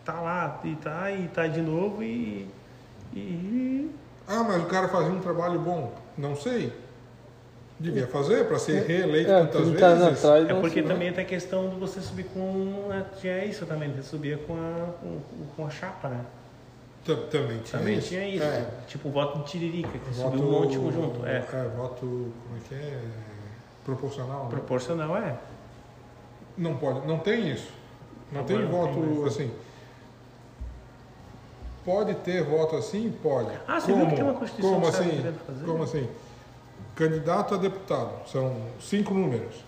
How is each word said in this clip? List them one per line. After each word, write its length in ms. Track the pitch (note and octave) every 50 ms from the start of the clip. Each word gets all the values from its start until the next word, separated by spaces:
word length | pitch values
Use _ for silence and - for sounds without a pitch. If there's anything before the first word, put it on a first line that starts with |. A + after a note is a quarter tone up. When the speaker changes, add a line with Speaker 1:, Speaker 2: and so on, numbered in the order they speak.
| -
Speaker 1:
Tá 160 | - E3 E3+
lá, 400 | E3+ E3+ F3 F3+ E3+ D3 - - -
e 100 | E3 D#3
tá, 340 | D#3 - D#3+ D3+ E3+ F#3 G3
e 160 | G3 F#3+ F3+ E3
tá 180 | - F3 E3
de 140 | D#3+ D3 E3
novo, 420 | E3 D#3 D#3 E3 F#3+ G#3 G3+ G#3+
e, 460 | A3 A3+ A#3 A#3+ A#3 G#3 G#3 G3 - F#3+ - - - - - - - - - - - -
e 760 | - G3 G3+ F#3+ F3 E3+ F3+ G3 A#3 B3+ B3+ B3+ C4 C4+ D4 D#4+ - - - - - - -
Speaker 2:
Ah, 160 | - G#3 A#3
mas 200 | A3+ G#3+ F#3+ E3+
o 40 | D#3+
cara 220 | - - F#3+ F#3 -
fazia 240 | - F3+ D#3 E3+
um 80 | F#3 F#3+
trabalho 400 | E3 F3+ D#3+ E3 E3+ F3+ F3 D#3+
bom? 320 | D#3 F3 F3 E3 C3+ A2 - - - - -
Não 180 | - C#3 C#3+ C#3+
sei. 380 | C#3 - B3 B3 A3+ D3+ A2+ - - - - - - - - - - - - - - - - - - - - - -
Devia 280 | D#3+ E3+ A3 G3+ B2+
fazer 400 | - - C#3+ C#3 D#3 A3 C4+ A#3 -
pra 100 | D#3+ B2+
ser 200 | - - D3+ C#3+ -
Speaker 3:
É, 20 |
Speaker 2:
reeleito 440 | D3 E3+ F#3 F#3 D#3 D3+ D#3+ E3 G3
Speaker 3:
é, 100 | G3 F3+ E3
Speaker 2:
tantas 220 | D#3+ - D#3+ D#3+ E3+
Speaker 3:
trinta 180 | D3+ F3 F#3
anos 180 | F3 E3+ E3+ F3+ E3
Speaker 2:
vezes. 160 | C#3+ - -
Speaker 3:
atrás, 240 | D3+ D3 D#3 D#3+ D#3+
Speaker 1:
É 40 | F#3
Speaker 3:
não 60 | F#3+
Speaker 1:
porque 200 | E3+ E3 D#3 D#3
Speaker 3:
sei. 80 | D#3 -
Speaker 1:
também 240 | F#3 F3 F3 F3+
tem 120 | F3 F#3+ F#3
a 20 |
questão 420 | - F#3+ F3 F3 - F#3+ F#3 F#3+ F#3+
de 80 | F#3
você 240 | F#3 G3 F#3+ - G3
subir 240 | F#3 - F3+ F3+ F#3
com 640 | F#3 F#3 F#3+ F#3 F#3+ F#3+ F#3+ F#3+ G3 G3 G3+ G3+ G3+
a, 260 | G3 G3 F#3+ - - -
tinha 260 | - F#3 F3+ F#3 G3+
isso 220 | G#3+ F#3+ - F3
também, 260 | D#3+ D#3+ D#3 D3+ C#3+
você 100 | C3 C3+
subia 360 | C3+ - D#3+ D3+ D3+ C#3 D3 C#3+
com 160 | - - E3
a, 380 | E3 E3 E3 E3+ E3+ E3+ F3 F3 -
com, 180 | F3+ F3 E3+ D#3+ C#3+ - - E3 D#3 C#3+ -
com 100 | - D#3
a 40 | D3
chapa, 380 | - - - F#3+ F#3+ - - C3+
né? 120 | B2 A#2+ B2 - - - - - - - - - - - - - - - -
Speaker 2:
Ta-, 80 | E3 D#3 - - -
também 280 | - C#3+ C3 A#2+ A2+ A2+
tinha 180 | A2 - - D3
Speaker 1:
Também 180 | E3 G3+ G#3+ E3+
Speaker 2:
isso. 100 | - -
Speaker 1:
tinha 200 | F3 F#3 G3 G3+
isso. 160 | F#3+ E3+ D3+
Speaker 2:
É. 220 | D3+ C3+ - A#2+ A2 - - -
Speaker 1:
Tipo 220 | - - C#3+ - D3
o 40 |
voto 260 | C3+ C#3 D3 C#3+ - D#3
de 60 | C#3+
Tiririca, 420 | - - E3+ E3+ E3+ E3 F3 D#3+ -
que 220 | - B2 - C3
Speaker 2:
Voto, 260 | A#2+ A#2+ B2+ C3 C3+
Speaker 1:
subiu 100 | C3+ C#3+
um 140 | C#3+ C#3+ C#3
monte 140 | C#3 C3+ C3+
junto. 500 | C3+ C3 - - E3 D#3+ A#2+ A#2+ A#2+ -
É. 140 | C3+ C3 B2+
Speaker 2:
é, 320 | B2 - - C3 B2+ A#2 A2+
voto, 260 | A#2+ B2 B2+ - -
como 540 | C3 B2 B2 B2 B2 A#2 A#2 - - A#2+ A#2 A2+
é 100 | - -
que 60 | C3+
é? 260 | C3+ D3 D3 C#3 B2 A#2 A2+ A2+ - A2 - - G#2 G2+ - - - - - - - -
Proporcional, 560 | - C3 B2+ C#3+ C3 - - B2+ B2+ C#3 C#3+ C3+
né? 60 | B2
Speaker 1:
Proporcional, 680 | - C#3 - - B2+ B2+ - - E3+ E3 D#3 D#3 F3
é. 200 | G#3+ A3+ E3 B2 - - - - - - - - - - - - - - - - - - - - - - - - -
Speaker 2:
Não 160 | E3+ E3 D3
pode, 300 | B2 D3 C3+ B2+ C3 D3
não 120 | D#3 D#3+ D#3
tem 320 | - G3+ A#3 A#3 G3+ D3
isso. 180 | B2+ - - - - - - - - - - - - - - -
Não 100 | D3 C#3+
Speaker 1:
Agora 120 | B2+ - F#3+ A3
Speaker 2:
tem 80 | G#3
Speaker 1:
não 40 | E3
Speaker 2:
voto 220 | F3 F3 E3+ D3
Speaker 1:
tem 100 | C#3+ E3+
mais, 160 | D#3+ D#3 D3+ D3
né? 60 | C#3+ C3+
Speaker 2:
assim. 220 | A#2+ - C#3+ A#2 - - - - - - - - - - - - - - - - - - - - - - - - - - - - - - - - - - - - - - - - - - - - - - -
Pode 300 | F3+ F#3 G#3 G#3+ G3 F#3+
ter 260 | - - F3 F3+ F3+ D#3
voto 320 | C#3 D3+ D#3+ D#3+ D3+ D#3+
assim? 340 | C#3 B2 - - G#3 A#3 G#3+ - -
Pode. 280 | - D3+ C#3 B2+ A2+ G#2+ - - -
Speaker 1:
Ah, 140 | - D4+ E4+
você 60 | -
viu 100 | - G4
Speaker 2:
Como? 140 | - - -
Speaker 1:
que 60 | D3+
tem 80 | - C#4+
uma 100 | C#4 B3+
Constituição 380 | - A#3 G#3+ - - F#3+ F#3+ F#3
Speaker 2:
Como 120 | F3 E3+
Speaker 1:
que 60 | D#3+
tá 60 | E3 F#3+
Speaker 2:
assim? 120 | F#3 F3
Speaker 1:
querendo 280 | D#3 C#3 B2+ B2+ B2+ - -
fazer? 180 | - C3+ B2+ D#3
Speaker 2:
Como 180 | F3 E3 E3
assim? 260 | D#3 C3 - D3+ B2+ A2 - - - - - - - - - - - - - - - - -
Candidato 600 | - D#3+ D#3+ D#3+ D#3 C#3+ E3 F3 G3+ G3+ - G#3
a 20 |
deputado, 720 | F#3 F#3 F#3+ F#3+ - - - D#3+ C3 A#2 - - - - -
são 260 | - C3+ C3 C3 B2 A#2 A#2 - - -
cinco 340 | - - G3+ G#3 G3+ G3+ G3
números. 500 | F#3+ F#3 D3 B2 A2 G2+ - - - -